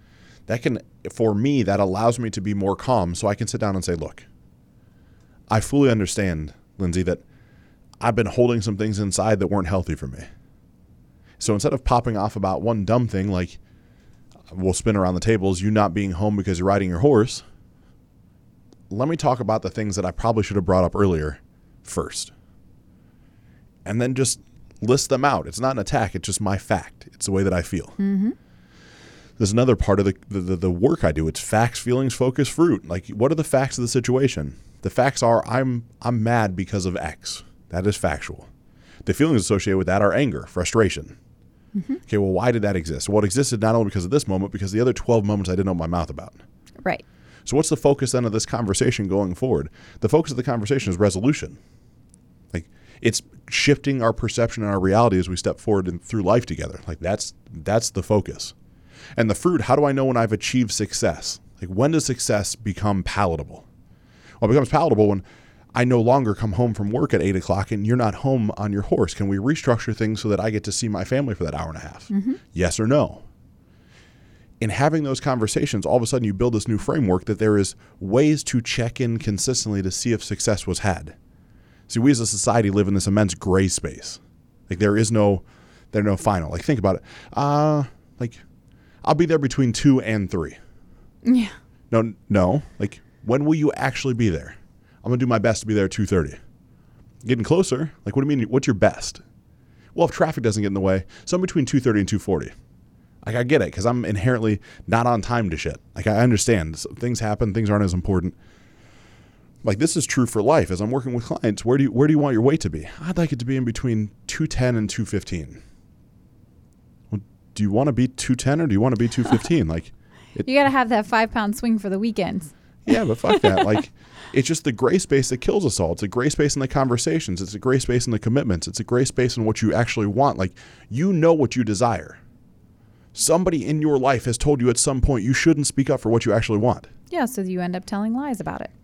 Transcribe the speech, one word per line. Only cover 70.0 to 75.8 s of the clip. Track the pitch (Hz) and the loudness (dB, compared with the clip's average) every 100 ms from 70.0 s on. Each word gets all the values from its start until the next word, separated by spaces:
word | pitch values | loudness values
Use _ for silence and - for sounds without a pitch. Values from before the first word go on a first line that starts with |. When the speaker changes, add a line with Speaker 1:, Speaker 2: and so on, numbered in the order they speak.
| 110 110 | -2 -2
Speaker 1:
so | 107 | -2
that | 101 | 0
I | 110 | -2
get | 104 104 | -4 -4
to | |
see | - 113 | -4 -4
my | 85 - | -4 -2
family | 131 135 - | -2 -2 -4
for | 78 | -6
that | 76 | -6
hour | 80 | -8
and | 78 | -10
a | |
half? | 82 - - | -16 -14 -6
Speaker 2:
Mm-hmm. | 202 220 359 - | -4 -2 -4 -6
Speaker 1:
Yes | - 90 - | -2 -2 0
or | 110 | 2
no? | 143 113 - - - - _ _ _ _ - - _ - - - - | 2 0 -4 -20 -20 -20 _ _ _ _ -20 -20 _ -20 -20 -18 -6
In | 110 | -4
having | 101 151 160 | 0 2 2
those | 143 131 | -2 -4
conversations, | 143 127 107 - 143 104 | -2 -2 0 -2 -2 -2